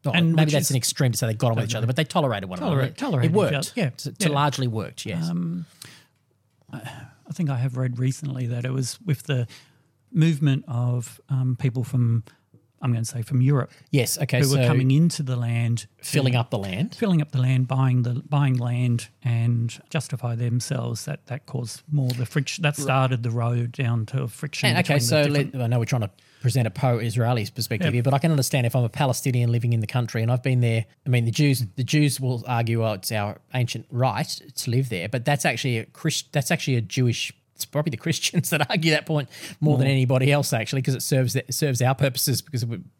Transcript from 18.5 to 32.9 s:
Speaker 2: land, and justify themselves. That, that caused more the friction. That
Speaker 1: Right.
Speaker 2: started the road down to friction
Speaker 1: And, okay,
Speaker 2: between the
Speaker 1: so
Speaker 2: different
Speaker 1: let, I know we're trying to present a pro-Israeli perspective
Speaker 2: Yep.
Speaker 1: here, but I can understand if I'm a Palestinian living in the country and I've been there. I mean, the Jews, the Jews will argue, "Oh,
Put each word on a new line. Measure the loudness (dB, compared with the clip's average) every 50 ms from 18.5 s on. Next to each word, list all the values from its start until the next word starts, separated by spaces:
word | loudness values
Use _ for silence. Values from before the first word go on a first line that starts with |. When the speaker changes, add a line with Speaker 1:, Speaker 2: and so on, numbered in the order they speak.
| 2
Speaker 2:
land, | 0 0 -2 -2 0 0 0 0 -2 -4 -8 _ _
and | -4 -2 0 0 2 0 0 0 -2 -4 -6 -12 _ _
justify | -6 -6 -4 -4 -8 -6 -6 -6 -4
themselves. | -4 -2 -2 -2 -2 -2 -2 -4 -4 -4 -4 -6 -8 -8
That, | -10 -10 -10 _
that | -12 -12 -12 _
caused | -8 -8 -8 -8 -8 -12 -14 _ -4
more | -2 0 0 0
the | -2 -2 -4
friction. | -2 -2 -4 -2 -2 -6 -2
That | -2 -2 -2
Speaker 1:
Right. | -2
Speaker 2:
started | -2 0 2 2 4 2 0 -2
the | -2 -2
road | -2 -2 0 0 0 0 -2 -4
down | -4 -4 -2 0 0 0 -2
to | -2 -4 -4 -4
friction | -4 -8 -10 -10 -8 -6 0 0 2
Speaker 1:
And, | 2 2
okay, | 2 2 2
Speaker 2:
between | 2
the | 2
Speaker 1:
so | 4 4 4 4 4
Speaker 2:
different | 2 2 0 0 -4
Speaker 1:
let, | -4
I | 0 0
know | 2 0
we're | 0
trying | 0 0 -2
to | -2 -4 _ _ _ _ _ _
present | -2 0 2 2 0
a | 0
pro-Israeli | 0 0 0 2 2 2 -2 -2 0 0 2 2 2 0 -2 -4 _
perspective | -6 -4 -4 -2 0 0
Speaker 2:
Yep. | 0 2
Speaker 1:
here, | 2
but | 2 2 2
I | 2
can | 2 2
understand | 2 2 2 2 0 0 0
if | 2 2
I'm | 2
a | 0 0
Palestinian | 0 0 0 2 2 0 -2 0 2 2 2 2
living | 2 0 2 2
in | 0 0
the | 0
country | 0 -2 -2 -2 -2 -2 -2
and | 0 0
I've | 0 0
been | 0 2 2 4
there. | 4 2 2 0 -2 _ _ _ _
I | 0
mean, | 2 2 2
the | 0
Jews, | 2 2 4 4 4 2 0 -6 -4
the | -6 -2
Jews | 2 4 4 4 2 2 -2
will | -4 -4 -4 -4 -4 -2
argue, | 0 0 2 2 0 0 0
"Oh, | 0